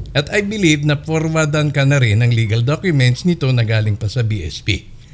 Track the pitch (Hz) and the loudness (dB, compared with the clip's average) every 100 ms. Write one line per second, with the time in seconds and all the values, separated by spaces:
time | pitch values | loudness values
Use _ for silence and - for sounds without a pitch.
0 | - - 151 208 202 214 170 151 147 147 | -6 -4 -2 -2 -2 0 2 2 0 -2
1 | 151 160 160 160 151 151 151 143 135 143 | -2 -2 0 0 0 0 0 2 2 4
2 | 120 104 120 117 107 113 120 151 196 143 | 4 4 2 2 0 0 0 0 0 2
3 | 123 123 180 170 135 123 110 110 107 101 | 2 2 0 0 0 0 2 0 0 -2
4 | 107 127 113 107 80 - - 95 - - | -4 -2 -2 -2 -6 -8 -2 -4 -4 -20
5 | - | -20